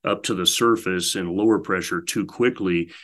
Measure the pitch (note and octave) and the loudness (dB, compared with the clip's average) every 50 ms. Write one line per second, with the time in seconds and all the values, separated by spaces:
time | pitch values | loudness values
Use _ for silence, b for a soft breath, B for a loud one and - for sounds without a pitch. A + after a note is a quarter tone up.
0 | - G2+ G2+ - - - A2 F2+ F2+ - - - A#2+ A#2 A2+ - - F#2+ F#2 F2+ | -4 -2 -2 -2 -2 -4 -2 0 2 0 2 4 4 4 4 2 0 -2 -2 -2
1 | E2+ - - F#2+ F2+ F2 F2 F#2+ G#2+ A2+ A2 F#2 - - F#2+ F2+ E2+ - F#2+ F2 | -2 -2 -4 -4 -4 -4 -2 2 4 4 4 2 2 -2 -4 -4 -2 -4 -4 -6
2 | - - - A2 G2 - - - A#2+ B2+ B2 - G2+ F#2 F2 E2+ E2 E2+ B B | -4 -4 -4 -4 -4 -4 -2 0 0 0 0 0 -2 -2 0 -2 -2 -4 B B